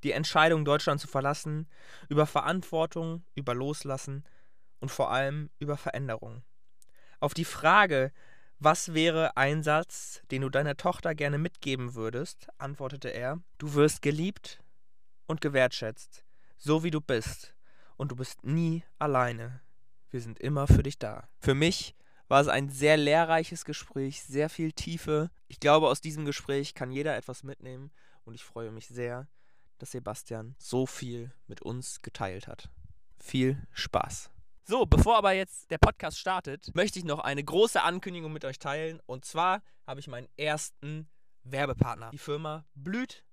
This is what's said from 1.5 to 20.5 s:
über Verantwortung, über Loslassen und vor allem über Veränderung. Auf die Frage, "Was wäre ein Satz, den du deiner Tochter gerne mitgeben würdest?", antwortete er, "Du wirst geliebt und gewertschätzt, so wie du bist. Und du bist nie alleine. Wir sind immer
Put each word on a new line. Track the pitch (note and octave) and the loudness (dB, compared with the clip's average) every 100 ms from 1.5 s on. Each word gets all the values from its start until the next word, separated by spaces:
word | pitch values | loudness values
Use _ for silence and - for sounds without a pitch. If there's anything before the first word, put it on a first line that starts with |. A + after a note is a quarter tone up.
| D3+ D#3+ - - - - | -6 -8 -14 -18 -16 0
über | D3 | 4
Verantwortung, | D3+ D3 D3 F#3 - E3 D#3+ E3+ E3 E3+ - | 4 2 0 -2 -2 0 0 0 -4 -6 -8
über | - C3+ | -6 -2
Loslassen | B2 C#3 D3+ C#3 C3 - C#3 - - - - - - | -2 -2 -4 -6 -6 -6 -10 -10 -18 -18 -18 -18 -10
und | C#3 | -8
vor | - C3 | 0 2
allem | B2+ C#3 D3 D3+ - | 2 0 -2 -8 -8
über | D3 D3 | -6 -4
Veränderung. | - - C#3 A2 A2+ A2+ - - - - - - - - | -4 -4 -4 -6 -8 -14 -14 -18 -18 -18 -18 -18 -18 -2
Auf | D3 | -2
die | - | 0
Frage, | E3 - D#3 G3 G3 C#3+ C3+ - - - - - | -4 2 6 8 8 4 0 -4 -18 -18 -18 2
"Was | D3+ E3+ - | 4 4 2
wäre | D#3+ E3 D#3+ D#3+ - | 4 4 4 2 4
ein | C3+ D3+ | 2 2
Satz, | D3+ D3+ F3 - - - - | 2 2 0 -10 -12 -14 -6
den | C3 | -4
du | C3+ | 0
deiner | C3+ D3 C#3 | 2 0 0
Tochter | E3+ F3+ E3+ D#3 | -2 0 -4 -2
gerne | C#3+ D3 | 0 0
mitgeben | E3 - C#3+ C3 A#2+ B2 | -2 -4 -4 -2 -4 -4
würdest?", | A2 A#2+ D#3+ - - - | -4 -4 -8 -10 -18 -12
antwortete | C#3 C#3+ C3+ C#3 C3+ | -10 -8 -8 -8 -8
er, | - B2 D#3+ - - | -6 -4 -6 -10 -8
"Du | D3+ | 0
wirst | D3 D3+ - | 6 6 6
geliebt | C#3+ D3+ F3+ - - - - - - - - - - | 0 0 -2 -4 -14 -16 -16 -18 -18 -18 -18 -18 -6
und | D#3 | -2
gewertschätzt, | D3+ C#3 B2+ - A2+ A2+ - - - - - - | 2 4 4 2 -8 -8 -16 -16 -18 -18 -18 -8
so | C#3+ D#3 | 2 2
wie | E3+ | 2
du | D#3 | -2
bist. | - A#2+ - - - - - - - - | 0 0 0 -10 -14 -18 -18 -20 -18 -8
Und | C#3 | -6
du | |
bist | B2+ B2+ - | -6 -8 -8
nie | - D#3+ E3 E3 - - | -2 0 2 0 -6 -4
alleine. | D3 C3 B2 A#2 A#2 B2+ - - - - - | 0 2 2 -2 -8 -12 -14 -18 -18 -18 -10
Wir | B2+ | -10
sind | A#2 A2+ | -8 -6
immer | C3 | -2